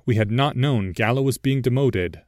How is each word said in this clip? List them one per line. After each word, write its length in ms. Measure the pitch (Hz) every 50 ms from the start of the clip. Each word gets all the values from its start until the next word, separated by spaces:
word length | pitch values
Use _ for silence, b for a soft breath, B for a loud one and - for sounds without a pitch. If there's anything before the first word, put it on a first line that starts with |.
| -
we 100 | 127 117
had 140 | 107 107 101
not 260 | 113 127 139 151 123
known 360 | 120 131 147 135 110 98 95
Gallo 320 | 90 - 110 107 123 135 135
was 160 | 135 123 -
being 220 | - 135 135 135
demoted, 600 | 123 127 123 131 143 127 - 95 90 85 - - -